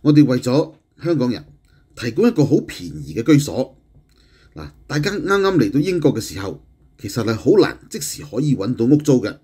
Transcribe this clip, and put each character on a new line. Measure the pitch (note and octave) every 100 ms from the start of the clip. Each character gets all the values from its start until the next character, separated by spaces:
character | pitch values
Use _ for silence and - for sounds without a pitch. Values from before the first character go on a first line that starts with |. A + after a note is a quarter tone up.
我 | D3+
哋 | D3 B2+
為 | B2+
咗 | B2 C3+ - _ _ _
香 | E3+ D#3+
港 | B2
人 | G2 - _ _ _ _ -
提 | A#2
供 | A#2+ A#3
一 |
個 | A#3
好 | A#2+ E3
便 | - - F2+ D2+ C#2+
宜 |
嘅 | E2
居 | A#2+ D3
所。 | - F#2 C3 _ _ _ _ _ _ _ _ -
嗱， | D2+ _ _
大 | C#3+
家 | D3+
啱 | G3 D#3+
啱 | G3 G3 F#3
嚟 | G#2
到 | C3
英 | F3 F3
國 | D3
嘅 | -
時 | - F#2+
候， | G2 D#2 _ _ _ _
其 | G2+
實 | -
係 | A2 A2
好 | - G3
難 | C3 - -
即 | -
時 | - -
可 | - A2+
以 | D3 A2+
搵 | G2+ A2
到 | A#2
屋 | D3
租 | D3 B2
嘅。 | G2 -